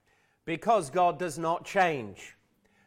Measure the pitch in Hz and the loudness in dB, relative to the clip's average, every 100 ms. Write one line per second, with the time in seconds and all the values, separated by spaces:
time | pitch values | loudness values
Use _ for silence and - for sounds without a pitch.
0 | _ _ _ _ - 165 202 220 143 170 | _ _ _ _ -8 -4 2 2 2 2
1 | 175 156 180 151 165 170 - 196 180 143 | 2 2 -6 -4 -2 -4 -2 2 2 0
2 | 104 92 - - _ _ _ _ | -6 -14 -20 -20 _ _ _ _